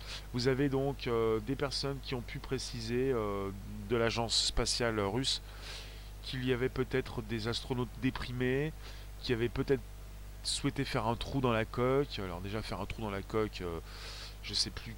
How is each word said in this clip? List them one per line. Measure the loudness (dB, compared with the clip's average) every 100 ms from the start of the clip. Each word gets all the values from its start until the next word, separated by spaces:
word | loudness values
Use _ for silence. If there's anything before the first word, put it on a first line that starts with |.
| -4 -8 -4
vous | 0 4
avez | 4 4
donc, | 4 2 0 0
euh, | 4 4 4
des | 2 0
personnes | 0 0 -2 -4
qui | -4
ont | -4
pu | -4 -8
préciser, | -4 -4 -4 -4 0 2 4
euh, | 2 2 0 -2 -4 -8 -8 0
de | 4
l'agence | 4 2 2 2
spatiale | 2 2 2 2 2 4
russe | 2 2 2 0 -4 -10 -10 -10 -10 -12 -12 -10
qu'il | -6 -2
y | 0
avait | 2 2
peut-être | 0 0 0 0 -4
des | -4 -2 0
astronautes | -2 0 -2 -2 0
déprimés, | 0 0 -2 0 2 4 0 -2 -10 -10 -10 -6
qui | 0
avaient | 2 2
peut-être | 2 4 4 2 -12 -12 -12 -12 -8
souhaité | -4 0 0 0
faire | 0 2 2
un | 0
trou | 0 2
dans | 4
la | 4 2
coque. | 2 4 4 2 -2
Alors | -4 -4
déjà, | -4 -4
faire | -2 -4
un | -4
trou | -4
dans | -2
la | -4
coque, | 0 0 2 0
euh, | -4 -4 -6 -10 -10 -10 -10 -10
je | -4
sais | -2 -2
plus | -4 -8